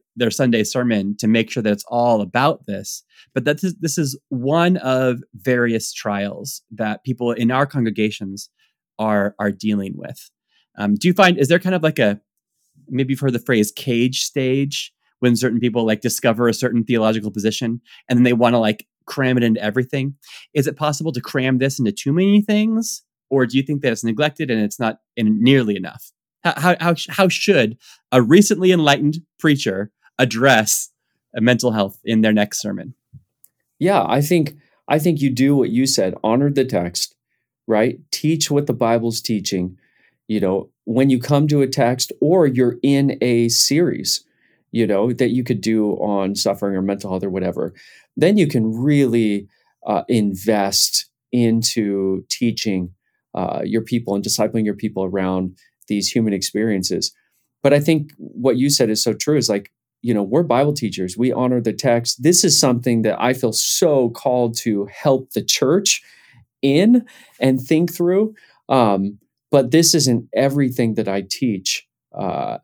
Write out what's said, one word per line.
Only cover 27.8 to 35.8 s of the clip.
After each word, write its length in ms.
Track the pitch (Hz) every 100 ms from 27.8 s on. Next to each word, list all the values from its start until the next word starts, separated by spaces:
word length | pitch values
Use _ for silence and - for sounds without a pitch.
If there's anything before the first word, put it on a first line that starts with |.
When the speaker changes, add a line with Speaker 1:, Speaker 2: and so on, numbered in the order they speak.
| - - _
Speaker 1:
a 100 | 127
recently 520 | 113 185 208 190 185
enlightened 460 | 180 147 139 143 160 - _
preacher 520 | 160 139 113 95 104 _ _ -
address, 680 | 127 110 135 117 107 - - _ _ _ _ -
uh, 20 |
mental 320 | 117 120 123
health 300 | 110 98 -
in 160 | - 110
their 140 | 110
next 260 | 107 104 -
sermon? 340 | 104 - - - _ - _ _ _ _ _ _
Speaker 2:
Yeah, 240 | 175 190 85
I 140 | 127
think, 380 | 147 175 147 - _ _ -
I 100 | 151
think 220 | 165 143
you 80 | 139
do 260 | 120 135 143
what 140 | 113
you 160 | 117